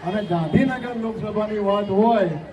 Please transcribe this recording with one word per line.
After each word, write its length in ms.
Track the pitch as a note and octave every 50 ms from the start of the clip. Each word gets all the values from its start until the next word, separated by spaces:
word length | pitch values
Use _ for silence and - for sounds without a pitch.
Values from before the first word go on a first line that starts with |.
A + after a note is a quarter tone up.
| -
અને 180 | E3 F#3+ G#3+ G#3
ગાંધીનગર 680 | E3+ F3 E3+ E3 D3+ - - C4+ C4 B3+ B3+ A#3+ B3 B3 A3+
લોકસભાની 640 | A3+ A3+ A3 F#3 G#3 G#3+ G#3 G#3 G#3+ G#3+ G#3+ G#3+ G3+
વાત 240 | G3 G3+ G#3 G#3 G3
હોય 480 | F#3+ G3 G#3+ A#3 A#3 G#3+ G3 E3+ D#3 D3 - -